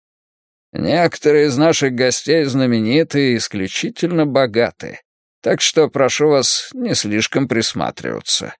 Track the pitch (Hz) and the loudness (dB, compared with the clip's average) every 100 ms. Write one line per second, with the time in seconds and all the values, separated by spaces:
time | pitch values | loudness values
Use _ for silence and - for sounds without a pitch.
0 | _ _ _ _ _ _ _ - 80 156 | _ _ _ _ _ _ _ -6 -2 2
1 | 165 - 147 147 147 127 160 160 139 123 | 0 0 2 4 4 4 2 2 0 0
2 | 127 - - 160 139 131 127 117 110 143 | 0 0 0 0 2 0 2 2 2 0
3 | 160 143 139 117 - 101 95 - - - | 0 0 0 0 -2 -6 -6 -6 -8 -4
4 | 170 170 147 135 127 107 113 - - - | -2 0 0 0 0 0 -2 -2 -16 -16
5 | _ _ _ _ - - - - 139 139 | _ _ _ _ -2 0 0 2 2 2
6 | 127 - 151 139 120 - - 262 240 - | 0 2 2 2 2 -2 -6 -6 -4 -2
7 | 104 107 110 135 135 117 - - 64 - | -2 -2 -2 -2 -2 -2 -2 -2 -4 -6
8 | - 55 - - - | -8 -8 -4 -4 -4